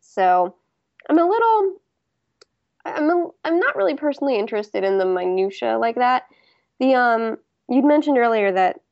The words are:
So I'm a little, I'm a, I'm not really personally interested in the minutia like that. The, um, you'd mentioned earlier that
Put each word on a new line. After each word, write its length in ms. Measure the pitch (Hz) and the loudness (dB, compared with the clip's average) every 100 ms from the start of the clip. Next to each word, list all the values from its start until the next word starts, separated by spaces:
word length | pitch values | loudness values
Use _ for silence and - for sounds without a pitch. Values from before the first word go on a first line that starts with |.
So 540 | _ - 185 180 180 - _ _ _ _ - | _ -2 2 2 0 -6 _ _ _ _ -2
I'm 80 | 311 | 0
a 100 | 339 | 2
little, 460 | 453 466 440 392 359 _ _ _ _ _ _ _ _ _ _ - | 2 2 2 0 -6 _ _ _ _ _ _ _ _ _ _ -10
I'm 240 | - 302 | -2 0
a, 180 | 349 339 - | 0 -2 -8
I'm 160 | - 339 | -2 0
not 160 | 494 605 | 0 0
really 200 | 294 269 | -2 0
personally 420 | 294 277 285 233 | -4 -2 -2 -2
interested 460 | 220 214 208 202 | -2 -6 -6 -4
in 140 | 196 196 | -2 0
the 80 | 190 | 0
minutia 720 | 180 180 185 190 196 233 226 | -2 -2 -2 -2 -2 -4 -2
like 180 | 226 233 | -2 0
that. 280 | 247 254 - _ _ _ _ _ | 0 0 -6 _ _ _ _ _
The, 140 | 262 254 | 0 2
um, 420 | 240 226 226 - _ _ - | 2 0 -2 -8 _ _ -2
you'd 180 | 247 277 | 0 4
mentioned 320 | 294 294 269 | 2 2 2
earlier 340 | 233 226 202 | 2 2 0
that 280 | 190 185 - _ | 2 0 -2 _